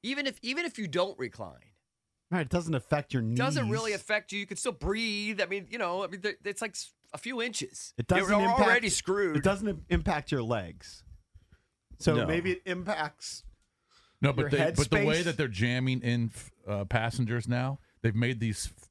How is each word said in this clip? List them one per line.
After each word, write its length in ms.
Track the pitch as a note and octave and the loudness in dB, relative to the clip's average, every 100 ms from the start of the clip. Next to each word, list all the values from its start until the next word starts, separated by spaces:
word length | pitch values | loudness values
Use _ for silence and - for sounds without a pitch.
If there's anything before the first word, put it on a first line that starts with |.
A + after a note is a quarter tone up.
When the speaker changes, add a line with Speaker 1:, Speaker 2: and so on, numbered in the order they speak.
Speaker 1:
Even 240 | G#3+ C#4 C4+ | -4 -2 -4
if, 120 | - | -4
even 240 | A#3 C#4 F4 | -6 -4 -4
if 120 | - | -4
you 80 | G3 | -4
don't 300 | D#3+ G3 - | 0 0 -2
recline. 400 | A#2 - F#2 B1 _ _ _ _ _ _ _ | -10 -8 -14 -14 _ _ _ _ _ _ _
Speaker 2:
Right, 100 | F3 | -2
it 80 | C#3+ | 0
doesn't 240 | F3 D#3+ | 0 0
affect 400 | C#3+ - D3 - | -2 0 -2 0
your 80 | C3 | -2
knees. 160 | A2+ A#2+ | 0 2
Speaker 1:
Doesn't 320 | B3+ C#3+ A2 | 2 2 0
really 240 | A3 A3+ | 0 0
affect 380 | G3+ - G#3+ - | -4 0 -2 0
you. 80 | G3+ | -8
You 80 | G3 | -6
can 100 | G3 | -4
still 140 | B3+ | -4
breathe. 680 | F#3+ D#3+ G#3+ A3+ G#3 G#3 G3+ | -2 -2 0 0 -2 -2 -2
I 60 | F3 | -2
mean, 220 | G3 F#3 | -2 -6
you 80 | A#3+ | -4
know, 260 | F3+ F3+ | -2 -2
I 40 | F#3 | -4
mean, 140 | F#3+ | -4
there, 120 | G#3 - | -6 -6
it's 180 | G3+ G3+ | -8 -6
like 100 | A3+ | -6
s-, 200 | - - _ _ | -8 -12 _ _
a 60 | - | -10
few 220 | A#3 B3+ | -6 -4
inches. 500 | A#3+ G#3+ C3+ - - - | -4 -4 -8 -10 -12 -8
Speaker 2:
It 80 | A2+ | 2
doesn't 200 | F3+ F#3+ | 2 4
Speaker 1:
You're 120 | G#3 | 4
Speaker 2:
impact, 180 | G3 A#3 | 6 6
Speaker 1:
already 280 | G3+ B3 A3 | 6 6 4
screwed. 480 | - - G3+ F#3+ D3+ | -2 0 2 2 2
Speaker 2:
it 60 | |
doesn't 240 | F#3 G3 G#3 | 2 2 -2
im-, 180 | D#3+ - | -4 0
impact 420 | F3 D#3 D3+ - | 0 2 -2 0
your 100 | C#3 | -2
legs. 600 | A2+ A2+ F2+ - - - - - _ - _ _ _ _ _ - | 0 -2 -2 -12 -18 -20 -20 -20 _ -20 _ _ _ _ _ -2
So 160 | E3 A#2+ | 2 2
Speaker 1:
No. 100 | A#2 | 2
Speaker 2:
maybe 280 | E3 F3+ | 0 0
it 80 | F3+ F#3+ | -4 -4
impacts 800 | F3+ F3+ E3 D3+ _ - - - _ _ _ _ _ _ _ | -6 -4 -4 -4 _ -14 -14 -16 _ _ _ _ _ _ _
Speaker 3:
No, 120 | C#3+ | 0
but 80 | B2 | 2
Speaker 2:
your 80 | D3 | 2
Speaker 3:
they, 220 | C#3 D#3 E3 | 4 4 2
but 140 | D3 | 2
the 160 | D#3 D3 | 4 4
way 160 | D#3+ | 4
Speaker 2:
headspace. 20 | E3+ | 2
Speaker 3:
that 120 | C3+ | 0
they're 100 | C3+ | -2
jamming 540 | F#2+ A#2+ B2 C3 B2+ | 0 0 2 0 0
in 300 | A#2+ A#2+ A#2 | 0 2 0
f-, 180 | - - _ - | -4 -16 _ -6
uh, 180 | G2+ G2 | -4 0
passengers 640 | A#2 A#2 A#2+ A2+ A#2+ A#2 | 0 0 0 0 0 0
now, 300 | B2 C3 C#3 _ _ | 0 0 -4 _ _
they've 140 | A#2 A2 | 0 2
made 240 | A#2+ A#2+ | 2 2
these 340 | A2+ G2+ - - - | -2 -2 -6 -10 -20